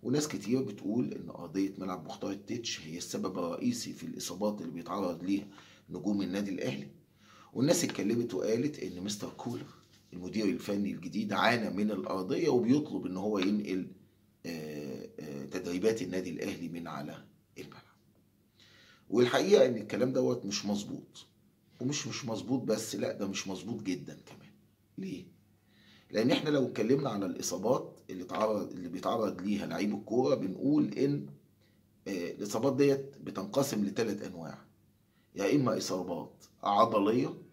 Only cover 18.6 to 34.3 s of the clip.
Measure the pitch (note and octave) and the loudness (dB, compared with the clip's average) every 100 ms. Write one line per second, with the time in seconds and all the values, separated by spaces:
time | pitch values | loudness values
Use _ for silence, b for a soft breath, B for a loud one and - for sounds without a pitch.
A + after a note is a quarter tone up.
18.6 | B B B B B A2 B2 C3 E3 G3+ | B B B B B 4 6 6 8 8
19.6 | B2+ A2+ G#2 G2+ B2+ C3 B2+ B2 - - | 8 4 -4 0 2 2 2 0 -2 -4
20.6 | G2+ G#2 - - - - - _ _ _ | 0 -2 -2 -10 -12 -20 -20 _ _ _
21.6 | _ - B2 C#3+ B2+ - A#2 G#2+ G2 C3 | _ -6 -4 -2 -4 -6 -4 -6 -2 -2
22.6 | G#2+ G#2+ - G2+ A2+ - G2 F#2+ F#2+ F#2 | 2 -2 0 -4 -4 -2 -4 -4 -6 -6
23.6 | F#2 A2+ G2+ F2+ - D2+ - - - - | -6 -6 -2 -4 -4 -14 -16 -20 -20 -20
24.6 | _ _ _ - F#3+ - - - _ _ | _ _ _ -10 -8 -8 -12 -20 _ _
25.6 | b b b b b - A#2 C3 D3+ D3 | b b b b b 0 4 4 4 2
26.6 | B2 - A2 C#3 D3 G#2 G2 - - F2+ | 2 0 4 4 2 -2 -4 -4 -4 -2
27.6 | G2+ C3 - - - F#2 F2 F2 A2 G#2+ | 2 2 0 -14 -12 -10 -6 0 2 2
28.6 | F2+ - F2 F2+ F#2 F#2+ F#2+ F2 F#2 G2+ | -2 -8 -8 -4 -2 0 0 -2 -2 -2
29.6 | E2 E2 G2+ G#2+ - A2+ C3 B2+ F#2+ F#2 | -2 -2 0 0 0 2 4 2 0 0
30.6 | C3+ D3+ - - C#3 C#3+ C#3 - _ _ | 2 4 4 2 2 2 -4 -14 _ _
31.6 | b b _ _ - F#2+ E2+ - G2+ A2 | b b _ _ -8 -4 -4 -6 -4 0
32.6 | C3 B2+ C#3+ C#3 - - - F#2+ G2 - | 2 6 6 6 0 -10 -10 -6 -2 0
33.6 | C3 A2 G2+ - A2 G2 - | 2 2 0 0 0 0 -6